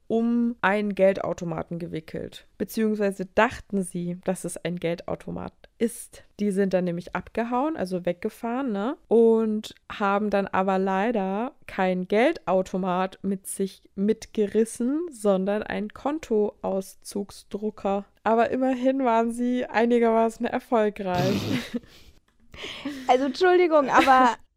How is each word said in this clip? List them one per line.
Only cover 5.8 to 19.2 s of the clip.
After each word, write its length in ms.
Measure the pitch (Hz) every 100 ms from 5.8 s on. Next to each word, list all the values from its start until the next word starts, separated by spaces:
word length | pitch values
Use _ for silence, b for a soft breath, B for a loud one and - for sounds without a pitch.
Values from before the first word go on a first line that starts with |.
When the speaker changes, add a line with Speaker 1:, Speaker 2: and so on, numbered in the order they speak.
| 226 - - - - -
Speaker 1:
Die 140 | 208
sind 220 | 190 196
dann 100 | 185
nämlich 320 | 180 170 - 180
abgehauen, 600 | - - 233 247 302 320
also 300 | 185 185 175
weggefahren, 640 | 175 214 - 226 240 277
ne? 260 | 196 214 320 -
Und 640 | 226 226 226 220 214 - - -
haben 400 | - 196 202 208
dann 160 | 202 196
aber 320 | 185 190 190
leider 760 | 190 190 214 226 190 196 254 - -
kein 400 | - 185 180 185
Geldautomat 1120 | 208 269 339 - 190 190 185 185 180 185 -
mit 260 | 190 196 -
sich 340 | - 190 - _ -
mitgerissen, 1040 | 202 226 - - 202 214 226 - 240 294 349
sondern 540 | 240 208 190 190 214
ein 240 | - 190 208
Kontoauszugsdrucker. 2000 | - 262 311 - 214 208 - 190 190 190 - - 202 202 - - 202 214 - 202 196 202 _
Aber 280 | 208 226 233
immerhin 540 | 254 262 254 254 269
waren 280 | 254 226